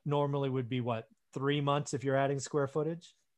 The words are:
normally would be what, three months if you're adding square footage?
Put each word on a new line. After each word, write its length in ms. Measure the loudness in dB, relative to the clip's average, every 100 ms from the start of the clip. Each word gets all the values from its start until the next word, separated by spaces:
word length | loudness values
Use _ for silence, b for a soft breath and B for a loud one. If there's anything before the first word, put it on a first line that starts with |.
normally 460 | 0 2 2 0 0
would 180 | -2 -2
be 120 | -2
what, 280 | -2 -4 -6 _ _
three 260 | -4 0 2
months 340 | 2 2 0
if 100 | -2
you're 100 | 0 2
adding 220 | 2 0
square 300 | -2 -2 0
footage? 440 | 0 -2 -4 -10 _ _